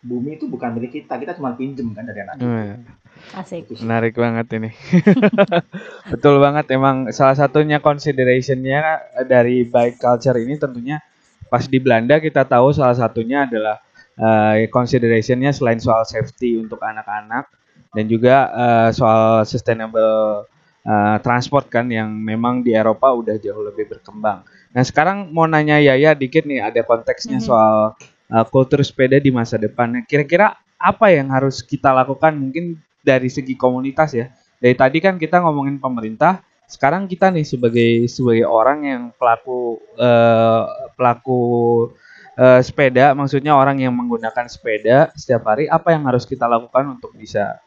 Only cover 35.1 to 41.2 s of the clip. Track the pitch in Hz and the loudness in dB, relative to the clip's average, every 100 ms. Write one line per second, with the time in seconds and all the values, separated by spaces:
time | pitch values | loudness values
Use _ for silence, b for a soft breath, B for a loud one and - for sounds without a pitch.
35.1 | 185 160 175 175 147 139 139 131 123 110 | -2 0 0 0 -2 -4 -4 -6 -6 -8
36.1 | 110 156 185 _ _ _ - 131 170 196 | 0 0 0 _ _ _ -2 -2 -2 -6
37.1 | 180 190 180 151 127 120 117 117 117 120 | 0 0 0 -4 -2 0 2 2 2 0
38.1 | - 123 113 117 113 117 147 143 127 120 | -2 0 2 2 4 2 0 -4 -8 -10
39.1 | 113 123 117 - 127 120 113 - - 123 | _ 0 0 -2 -6 -6 -8 -14 -2 2
40.1 | 117 117 113 113 113 104 - - _ 123 | 4 4 4 4 2 -2 -8 -16 _ 0
41.1 | 120 | 0